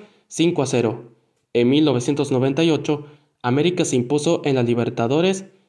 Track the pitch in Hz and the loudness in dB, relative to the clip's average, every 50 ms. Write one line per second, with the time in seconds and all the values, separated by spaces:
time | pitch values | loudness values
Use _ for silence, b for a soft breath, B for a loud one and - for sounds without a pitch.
0 | B B B B B B - - 160 175 170 151 135 127 - 120 117 110 107 - | B B B B B B -2 0 0 2 2 0 -2 0 0 0 0 0 -2 -4
1 | - - _ _ _ _ _ _ _ _ - 120 120 123 139 151 156 147 127 120 | -10 -18 _ _ _ _ _ _ _ _ 0 2 2 4 4 4 4 2 2 0
2 | 123 - 143 147 139 120 131 127 131 135 139 147 165 170 151 139 147 - 151 143 | 0 -2 -2 -2 -2 -2 0 0 0 0 0 2 2 2 2 0 0 -2 -4 -4
3 | B B B B B B B B - 123 127 147 156 180 175 180 156 - - 127 | B B B B B B B B -4 -2 0 2 0 0 0 0 -2 0 0 -2
4 | 123 127 143 147 147 160 170 - - 147 135 127 120 117 117 120 117 - 123 120 | 0 0 -2 -2 0 0 -2 0 0 -2 0 0 0 0 0 -2 -2 -4 -2 -4
5 | 117 117 139 156 175 190 190 190 - - b b b | -2 0 0 0 0 0 -2 -4 -8 -16 b b b